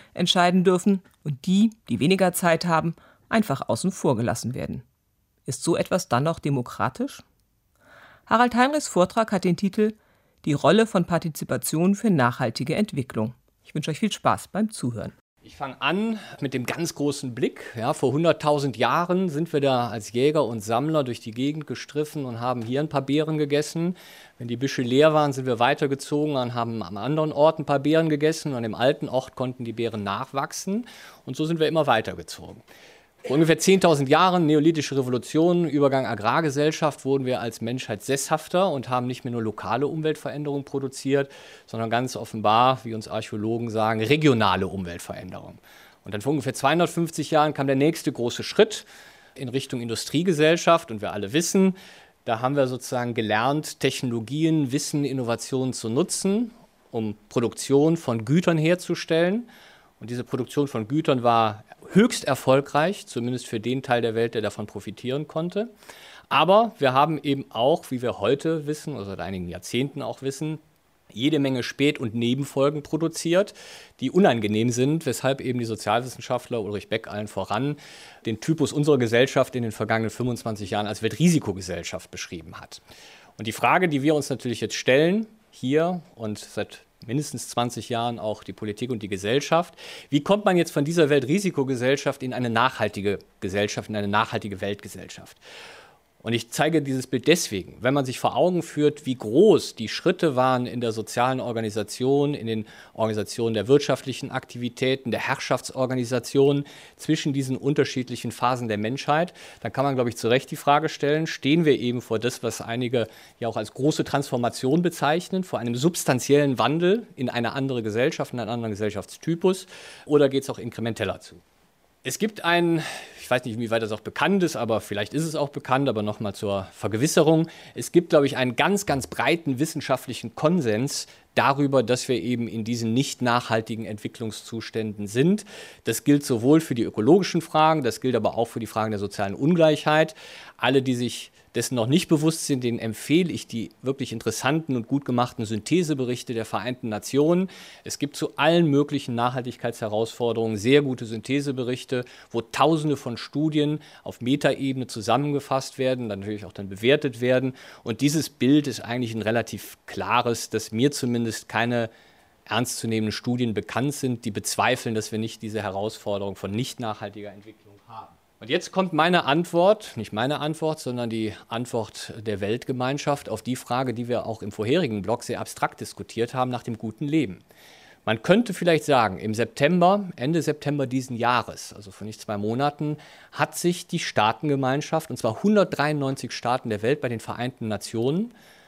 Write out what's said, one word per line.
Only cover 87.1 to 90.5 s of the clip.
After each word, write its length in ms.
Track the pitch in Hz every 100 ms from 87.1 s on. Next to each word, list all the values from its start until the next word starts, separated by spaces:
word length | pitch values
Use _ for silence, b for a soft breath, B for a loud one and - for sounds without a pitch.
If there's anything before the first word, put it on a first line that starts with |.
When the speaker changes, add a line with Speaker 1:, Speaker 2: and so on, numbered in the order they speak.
| 131 147 120 -
Speaker 2:
zwanzig 400 | - 120 117 107
Jahren 320 | 117 120 113
auch 240 | 107 104
die 100 | -
Politik 380 | 95 107 104 123
und 100 | 117
die 60 | 104
Gesellschaft, 680 | 98 101 131 143 165 175 - B B B
wie 120 | 147
kommt 220 | 143 208
man 140 | 202